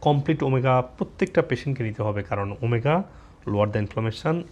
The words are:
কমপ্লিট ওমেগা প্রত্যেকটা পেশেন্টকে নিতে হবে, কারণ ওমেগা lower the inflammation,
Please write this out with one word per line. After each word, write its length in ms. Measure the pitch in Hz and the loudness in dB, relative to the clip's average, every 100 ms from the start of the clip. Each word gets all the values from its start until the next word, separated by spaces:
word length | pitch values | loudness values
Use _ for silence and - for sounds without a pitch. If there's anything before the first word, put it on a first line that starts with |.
কমপ্লিট 420 | 151 147 143 156 | 2 2 2 0
ওমেগা 400 | 139 131 127 127 | 2 2 4 2
প্রত্যেকটা 600 | 123 - 202 - 190 - | 2 -4 -8 -2 0 2
পেশেন্টকে 420 | 160 123 - 135 | 0 0 -2 -4
নিতে 180 | 113 107 | -4 -2
হবে, 200 | 107 101 | -2 -2
কারণ 340 | 101 104 98 101 | -2 -2 -4 -2
ওমেগা 400 | 117 117 127 165 196 - - - - | 0 0 2 0 0 -10 -20 -12 -2
lower 200 | 104 104 | 2 2
the 120 | 107 | 0
inflammation, 640 | 104 - 113 110 151 165 170 | -2 -2 -4 -2 -2 -2 -4